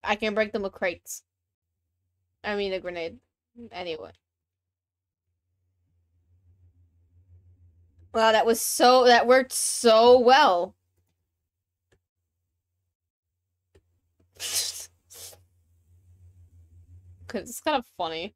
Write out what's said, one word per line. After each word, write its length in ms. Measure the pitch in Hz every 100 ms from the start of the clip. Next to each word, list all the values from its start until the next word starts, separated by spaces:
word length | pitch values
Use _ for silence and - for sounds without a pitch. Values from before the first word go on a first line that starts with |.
I 120 | - 214
can 180 | 220
break 200 | 214 214
them 80 | 214
with 100 | 196
crates. 520 | - 185 170 - - _ _ _ _ _ _ _ _ _ _ _ _
I 120 | 202 208
mean, 160 | 202
a 60 | 190
grenade. 400 | 180 175 165 247 _ _ _ 240 233
Anyway. 400 | 175 180 156 87 85 _ _ _ _ _ _ _ _ _ _ _ _ _ _ _ _ _ _ _ _ _ _ _ _ _ _ _ _ _ _ _ - _ _ _ _ _ _ _
Wow, 180 | 226 220
that 140 | 220 220
was 160 | 233
so, 440 | - - 247 254 247
that 220 | 233 233
worked 240 | 254 262
so 680 | - - - 240 220 233 247
well. 560 | 240 262 285 175 170 _ _ _ _ _ _ _ _ _ _ _ _ _ _ _ _ _ _ _ _ _ _ _ _ _ _ _ _ _ _ _ _ _ _ _ _ _ - - - - - _ _ - - - _ _ _ _ _ _ _ _ _ _ _ _ _ _ _ - _ - -
'Cause 220 | 214 -
it's 120 | -
kind 160 | - 294
of 80 | 240 _
funny. 380 | 170 160 180